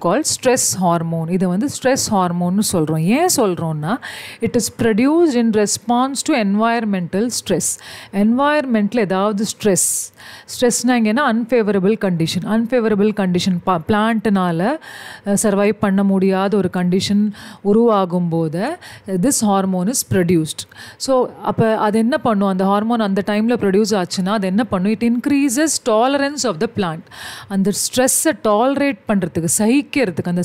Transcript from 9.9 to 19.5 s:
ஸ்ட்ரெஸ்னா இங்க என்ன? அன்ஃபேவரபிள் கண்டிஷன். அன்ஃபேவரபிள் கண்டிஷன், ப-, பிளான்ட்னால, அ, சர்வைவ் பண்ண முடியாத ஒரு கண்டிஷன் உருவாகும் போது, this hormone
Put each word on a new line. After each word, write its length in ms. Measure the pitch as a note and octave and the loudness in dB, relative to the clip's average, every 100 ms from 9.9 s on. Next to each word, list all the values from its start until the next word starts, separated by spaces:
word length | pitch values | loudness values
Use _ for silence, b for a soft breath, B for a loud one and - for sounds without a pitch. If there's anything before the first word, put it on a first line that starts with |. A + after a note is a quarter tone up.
| - - - B B | -4 -8 -16 B B
ஸ்ட்ரெஸ்னா 460 | B - B3 - A#3+ | B -2 0 2 0
இங்க 180 | B3 G#3+ | 2 2
என்ன? 240 | A3+ C#4 | 2 0
அன்ஃபேவரபிள் 640 | A3 A#3 B3 G#3 G3+ F#3 A3 | 0 0 0 2 2 2 0
கண்டிஷன். 480 | G3 E3+ E3 F#3 | 0 -2 -2 -4
அன்ஃபேவரபிள் 680 | - A3 A#3 B3+ A3 G3+ G#3+ | -2 -2 0 0 2 2 2
கண்டிஷன், 440 | G#3 F#3 F3+ F#3+ F3 | 0 0 0 0 0
ப-, 180 | F#3+ F3 D#3 | 0 -2 0
பிளான்ட்னால, 720 | G#3+ A3 A3+ A3+ G3 F3+ E3 | 0 2 0 0 2 0 0
அ, 180 | G3+ D#4 B B B B | -2 -2 B B B B
சர்வைவ் 480 | G3+ G3+ G#3+ G3 G3+ G#3 | -4 0 2 2 2 2
பண்ண 240 | G3+ G3 | 0 2
முடியாத 540 | G3+ G3 F#3+ F#3+ G3 G3+ | 2 2 2 2 0 0
ஒரு 120 | F3+ | 0
கண்டிஷன் 580 | F#3 F3+ F#3 - G#3 G#3 G3+ B B | -2 0 0 0 0 0 -4 B B
உருவாகும் 680 | G3 A3 A#3 G3+ F#3 F3+ F3 | 0 4 4 2 2 -2 -2
போது, 480 | E3 D#3+ E3 A#3+ F4 B B - F#3+ | -2 -2 -4 -6 -6 B B -6 -2
this 240 | A#3+ C4+ | 0 0
hormone 480 | G#3 | 2